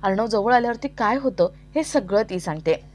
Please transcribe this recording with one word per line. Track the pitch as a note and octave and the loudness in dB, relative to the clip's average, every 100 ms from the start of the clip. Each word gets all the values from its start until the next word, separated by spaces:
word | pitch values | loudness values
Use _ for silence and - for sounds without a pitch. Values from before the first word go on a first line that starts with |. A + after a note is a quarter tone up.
अर्णव | G3+ F#3+ A3+ | 0 0 0
जवळ | G#3+ G#3 | 0 4
आल्यावरती | B3 A#3+ A#3 C#4 | 4 2 -4 -6
काय | - F#3 B3+ | -2 0 0
होतं, | C4+ - F3 - - D4+ | -2 0 0 0 -6 -4
हे | |
सगळं | D4+ D4 F#3 G3+ A3 | 0 -2 0 0 0
ती | F#3 | -4
सांगते. | F3 D#3 D#3 D#3 - | -6 -6 -2 -2 -2